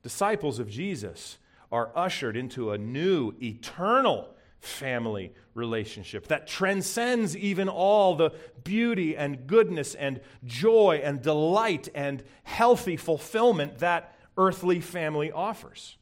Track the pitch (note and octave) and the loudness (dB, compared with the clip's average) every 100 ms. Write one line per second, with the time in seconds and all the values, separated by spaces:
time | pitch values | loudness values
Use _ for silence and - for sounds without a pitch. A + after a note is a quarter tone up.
0 | A#2+ - G3+ A3 D3+ A#2 G#2+ G#2+ G3 D#3 | -12 -2 0 0 -2 -4 -8 -6 -6 -6
1 | G#2 - - - _ _ _ A#2 A2+ E3 | -10 -14 -18 -20 _ _ _ -4 -2 -4
2 | F#3 - B2 A2 B2+ B2+ A2 G#2 A2 C3 | -4 -4 -6 -6 -8 -6 -6 -4 -6 -2
3 | F3+ F3+ A#2 - A#2+ A2 - - F#3+ B3 | 0 0 -2 -6 -10 -10 -14 -6 2 2
4 | B3 A2+ - - _ _ - - C3+ B2 | 2 -2 -6 -20 _ _ -16 -8 -4 -4
5 | A2+ G#2 F2+ - _ A2+ A#2 A2+ G#2+ - | -4 -6 -8 -16 _ -8 -4 -4 -6 -12
6 | F#2 G2+ - D3 - - F#3+ G3 - - | -12 -12 -4 -4 -4 -2 -2 0 -4 -2
7 | A#3+ B3 G#3 E3 G3+ F#3+ F#3+ E3+ F#3+ G#3 | 0 0 -2 -2 -2 -2 -2 2 4 6
8 | F#3+ D#3+ D#3+ - - - E3 G#3+ A#3 G#3 | 6 4 2 0 -20 -16 -4 0 2 0
9 | D#3+ D3+ C#3+ C3+ C3 A3 F#3+ E3 C#3 - | -2 -2 -6 -6 4 4 4 0 -6 -4
10 | C#3+ C3 - - B2 A#2+ G#3 A3+ G3+ D#3 | -6 -6 -12 -16 -12 0 6 8 8 6
11 | C#3+ C#3 C3+ D3+ D#3+ G3 A3+ E3 - C#3+ | 0 -2 0 2 4 4 2 -2 -4 -6
12 | C#3+ C#3 - - - - A#3 A#3+ G3 E3 | -4 -6 -12 -20 -12 2 6 6 2 -4
13 | - D#3 - A3 A#3+ F3+ D3 - F3 E3+ | -2 -2 -2 2 4 4 -2 -2 0 0
14 | - - _ - F#3+ F#3 F3+ F3 - F3+ | -4 -20 _ 2 2 2 0 0 -2 -6
15 | D#3 D3+ D#3 D#3 G3 G#3 - - - - | -4 -2 -4 -4 -6 -6 -16 -20 -20 -20